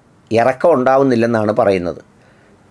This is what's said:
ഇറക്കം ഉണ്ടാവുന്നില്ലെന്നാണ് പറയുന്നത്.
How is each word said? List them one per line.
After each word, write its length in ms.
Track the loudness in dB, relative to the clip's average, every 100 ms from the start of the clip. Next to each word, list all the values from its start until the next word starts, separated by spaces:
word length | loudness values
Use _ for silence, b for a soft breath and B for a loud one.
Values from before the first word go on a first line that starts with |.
| _ _ -6
ഇറക്കം 400 | -2 0 0 0 2
ഉണ്ടാവുന്നില്ലെന്നാണ് 720 | 2 2 2 0 0 0 -2 0
പറയുന്നത്. 420 | 0 0 -4 -10 -16 _ b b b b _